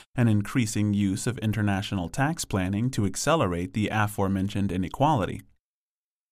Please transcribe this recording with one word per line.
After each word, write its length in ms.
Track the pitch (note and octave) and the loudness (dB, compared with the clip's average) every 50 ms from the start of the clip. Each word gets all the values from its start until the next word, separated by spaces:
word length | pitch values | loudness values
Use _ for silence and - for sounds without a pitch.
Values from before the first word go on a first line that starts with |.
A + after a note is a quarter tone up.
| - _ - | -20 _ 0
and 120 | B2+ A#2+ | 2 4
increasing 680 | A2+ G#2 G#2 G#2 - - C3+ A2+ G#2+ - G#2 G#2 G#2 G2+ | 4 4 2 2 0 0 0 0 2 0 0 0 2 2
use 320 | G2+ G2+ F#2+ G2 A2 - | 2 2 2 0 0 -2
of 100 | A#2 A#2+ | -4 -4
international 720 | C3 A2 A2 G#2 A2 G#2 G2+ G2 F#2+ G2 - G#2 F#2+ E2+ E2 | -2 -2 -2 0 0 2 2 2 0 -2 -2 -4 -4 -4 -4
tax 340 | - - C3+ D#3 E3 - - | -2 0 0 0 -2 -4 -4
planning 460 | - G#2+ F#2+ F2+ F#2 G2 G2+ A#2+ C3 | -2 -2 -2 0 0 0 0 -2 -2
to 160 | - A#2+ G#2 | 0 0 0
accelerate 680 | F#2+ F#2+ - - C#3 E3 D#3+ A#2 F2+ F2 E2+ F2+ F#2 - | 0 0 -2 0 2 2 2 2 0 0 -2 -4 -4 -2
the 140 | A2 G#2 - | 0 0 0
aforementioned 840 | - A2 G#2 G#2 - G2 G2 F#2+ G2 F#2+ F#2+ G2+ - G2 G2+ F#2+ | 2 0 0 0 0 0 0 0 0 0 0 0 0 -2 -2 0
inequality. 720 | F2 F#2+ F2+ D2+ - - C3+ D#3+ D3+ G#2+ F2 - - - - _ _ _ _ _ _ _ _ _ _ _ _ _ _ _ _ _ | 0 -2 -4 -2 0 0 2 2 2 2 0 -2 -4 -8 -12 _ _ _ _ _ _ _ _ _ _ _ _ _ _ _ _ _